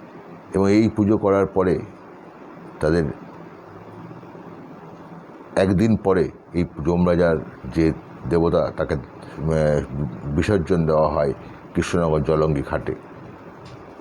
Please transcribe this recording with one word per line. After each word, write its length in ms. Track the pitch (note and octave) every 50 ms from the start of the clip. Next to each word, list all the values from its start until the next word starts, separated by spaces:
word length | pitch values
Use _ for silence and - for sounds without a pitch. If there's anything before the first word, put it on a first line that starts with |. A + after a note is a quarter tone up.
| - - - - - - - - - - -
এবং 160 | F#2 G2 G2
এই 200 | G#2 G#2+ A2+ G#2+ A2
পুজো 220 | A2 G#2 G2 A2 F#2
করার 280 | G2+ G2 G2 G2 F#2+
পরে 320 | F#2 - F#2+ F#2 F2+ D2+ B1+ - - - - - - - - - - - - - - - - - - - -
তাদের 240 | D#2 D#2 E2 E2+ D#2 C2+ - - - - - - - - - - - - - - - - - F3 E3+ - - - - - - - - - - - - - - - - - - - - - - - - - - - - - -
একদিন 400 | E2+ G2 F#2+ G2 E2+ A2+ A2+ G#2+
পরে 320 | F#2+ - G2 F#2 F2+ D2 - - - - -
এই 120 | E2 F2 E2+ - - D#2+ C#2+
যমরাজার 500 | E2+ F2 F2 F2+ F2 F2 E2+ F2 E2+ D#2+ C#2+ A#1+ - - - - C2 -
যে 180 | E2 D#2+ D#2+ - - - - - - - -
দেবতা, 420 | E2+ E2 E2+ E2 D2+ D#2+ C#2+ - -
তাকে, 180 | - - - D#2+
আহ, 60 | C2+ - - - - - - - - C#2+ D#2+ D#2+ D#2 D#2 D2+ D2 C#2+ C2+ - B1+ C#2+ D2 B1 B1+ - -
বিসর্জন 640 | C#2+ C#2+ F2 - A2 G#2+ F#2 D#2 - F#2 E2+ D#2+
দেওয়া 220 | D#2 D#2 D#2 D2+ D2+
হয় 240 | D2+ D#2 D2 C#2 - - - - - - - - -
কৃষ্ণনগর 460 | F2 - - - F2 E2+ E2 D#2 D#2
জলঙ্গি 420 | C2 D#2+ D#2 D#2 D#2 D#2 D2 C#2 C2+ -
ঘাটে 240 | D#2+ - - - - - - - - - - - - - - - - - - - - - - - - -